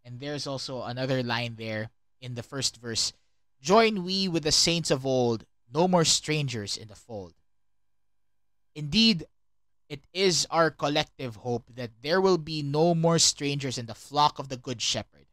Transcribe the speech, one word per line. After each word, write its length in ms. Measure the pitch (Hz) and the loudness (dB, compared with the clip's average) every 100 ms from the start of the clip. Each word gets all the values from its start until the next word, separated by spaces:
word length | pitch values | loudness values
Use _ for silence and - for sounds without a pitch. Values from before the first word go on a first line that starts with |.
And 160 | 123 123 | -16 -12
there's 260 | 143 147 143 | -8 -6 -6
also 380 | 135 - 127 | -8 -6 -8
another 380 | 104 120 131 131 | -6 -4 0 0
line 340 | 120 117 120 113 | 2 -2 -2 -8
there 340 | 113 107 110 _ _ _ | -6 -6 -6 _ _ _
in 140 | 123 | -12
the 100 | 120 | -10
first 320 | - 139 123 113 | -8 -4 -4 -4
verse, 360 | 120 110 - - _ _ _ _ | -6 -2 -4 -6 _ _ _ _
"Join 440 | 135 214 226 208 | 4 4 4 0
we 240 | 175 190 190 | -4 -2 0
with 160 | 165 | 0
the 80 | 151 | 2
saints 380 | 143 - 170 160 | 2 2 0 0
of 140 | 143 | 0
old, 400 | 135 131 120 113 - _ _ | 2 2 2 0 -6 _ _
no 140 | 135 185 | 0 4
more 160 | 180 | 4
strangers 720 | 160 - - 151 139 120 101 - | 4 2 0 -2 -2 -6 -6 -10
in 120 | 107 | -12
the 60 | |
fold." 400 | 98 - 107 87 82 _ _ _ _ _ _ _ _ _ _ _ _ _ | -20 -14 -14 -14 _ _ _ _ _ _ _ _ _ _ _ _ _ _
Indeed, 520 | 151 147 202 226 180 151 _ _ _ _ _ _ | -12 -2 4 4 2 -4 _ _ _ _ _ _
it 140 | 147 _ | -16 _
is 320 | 175 196 151 - | 0 0 2 0
our 200 | 160 160 | 2 2
collective 680 | - 147 151 151 - 131 107 | 2 -2 0 -2 -8 -10 -8
hope 380 | 123 120 - | -6 -6 -6
that 160 | 120 120 110 | -14 -14 -10
there 180 | 139 185 | -2 2
will 180 | 190 180 | 4 2
be 240 | 156 156 | 0 -6
no 320 | 143 147 170 | -2 2 2
more 240 | 165 165 165 | 4 4 4
strangers 580 | - - 143 139 135 123 | 2 2 -4 -2 -4 -6
in 100 | 113 | -10
the 80 | |
flock 440 | 107 - 143 147 - | -14 -4 4 4 2
of 100 | 139 | -10
the 80 | 127 | -10
Good 240 | 131 117 | -8 -6
Shepherd 460 | - 120 - 71 69 | -4 -4 -6 _ _